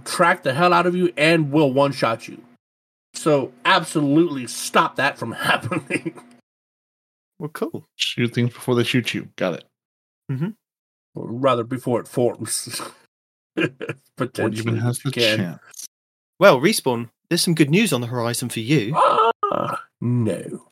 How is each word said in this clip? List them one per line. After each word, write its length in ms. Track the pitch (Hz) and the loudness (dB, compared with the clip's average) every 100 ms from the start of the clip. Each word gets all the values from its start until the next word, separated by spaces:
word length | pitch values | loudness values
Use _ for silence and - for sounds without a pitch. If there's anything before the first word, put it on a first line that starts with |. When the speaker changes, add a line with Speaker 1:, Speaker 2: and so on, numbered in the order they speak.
Speaker 1:
track 380 | - - 170 - | -8 2 2 2
the 100 | 143 | 0
hell 180 | 127 180 | 2 4
out 140 | 175 180 | 4 2
of 80 | |
you 180 | 180 175 - | 2 0 2
and 340 | 156 170 147 | 4 4 2
will 220 | 147 143 | 2 4
one-shot 560 | 131 139 139 120 113 - | 4 2 2 -2 -2 -8
you. 120 | - - _ _ _ _ _ _ | -18 -20 _ _ _ _ _ _
So 380 | - 156 143 127 - | -4 0 2 0 -4
absolutely 840 | - 185 165 165 143 147 170 135 120 | 0 2 0 -2 2 4 2 0 -8
stop 480 | - - 190 165 - | -8 -2 0 0 0
that 220 | 135 - | -2 -2
from 140 | 117 | -8
<laughs> 140 | - - | -6 -2
happening. 760 | 160 - 175 - 185 165 - - _ _ _ _ _ _ _ _ _ _ - | -2 -2 -6 -6 -8 -8 -12 -20 _ _ _ _ _ _ _ _ _ _ -14
Speaker 2:
Well, 80 | 151 | -12
cool. 360 | - 294 226 - - | -8 -8 -8 -14 -8
Speaker 3:
Shoot 360 | - - 120 | -6 -2 -2
things 180 | - 120 | 0 -2
before 240 | - - 120 | -2 0 2
they 80 | |
shoot 280 | 117 127 113 | 2 0 -2
you. 180 | 107 - - | -6 -8 -4
Got 180 | 92 | -4
it. 100 | 78 - _ _ _ _ _ - | -4 -12 _ _ _ _ _ -8
Speaker 2:
Mm-hmm. 200 | 131 180 214 _ _ _ _ _ - | -4 -4 -6 _ _ _ _ _ -12
Speaker 1:
Or 140 | - | -10
rather, 320 | 120 135 120 | -2 0 0
before 360 | 117 127 - 117 | -2 -6 -2 -2
it 80 | - | -2
forms. 720 | - 120 - 117 - - - - | 0 0 0 -6 -8 -8 -10 -12
<laughs> 40 | - _ _ _ _ _ - | -16 _ _ _ _ _ -4
Speaker 3:
Or 120 | 175 - - - _ - | -4 -4 -12 -12 _ -6
Speaker 1:
Potentially, 420 | 123 - 110 107 | -6 -2 -4 -2
Speaker 3:
even 180 | 113 117 | -2 -2
has 200 | 120 120 | -2 -4
Speaker 1:
if 60 | |
you 60 | 143 | -6
Speaker 3:
the 80 | 127 | 0
Speaker 1:
can. 180 | 113 107 | 0 0
Speaker 3:
chance. 480 | 92 - - - - _ _ _ _ - | -2 -8 -18 -20 -20 _ _ _ _ 4
Speaker 2:
Well, 200 | 190 135 | 6 6
Respawn, 480 | 165 220 135 117 117 _ - | 4 0 0 -2 -4 _ -4
there's 100 | 165 | -2
some 120 | - | 0
good 160 | 165 139 | 2 4
news 220 | 175 220 | 4 2
on 80 | 131 | 0
the 80 | 120 | -2
horizon 400 | 123 117 117 120 | -4 -2 -2 -6
for 100 | 120 | -6
you. 340 | 110 147 104 170 | 0 0 2 2
Speaker 1:
Ah, 840 | - - 453 - 415 - - - - - | 2 2 0 0 -2 -2 -4 -6 -10 -6
no, 680 | 120 123 107 90 - - _ | -2 0 0 -2 -8 -14 _